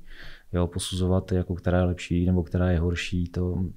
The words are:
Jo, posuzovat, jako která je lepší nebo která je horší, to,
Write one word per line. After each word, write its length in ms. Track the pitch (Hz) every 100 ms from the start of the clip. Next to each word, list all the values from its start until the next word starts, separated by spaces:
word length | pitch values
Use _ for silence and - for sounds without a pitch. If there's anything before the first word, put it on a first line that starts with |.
| - - - - -
Jo, 140 | 87 87
posuzovat, 640 | 98 - 92 92 92 -
jako 240 | 92 90 87
která 220 | - 90
je 60 |
lepší 420 | 90 90 - 87 87
nebo 180 | 90
která 280 | 82 90 90
je 80 | 85
horší, 480 | 87 87 - 90 87
to, 360 | 90 90 90 90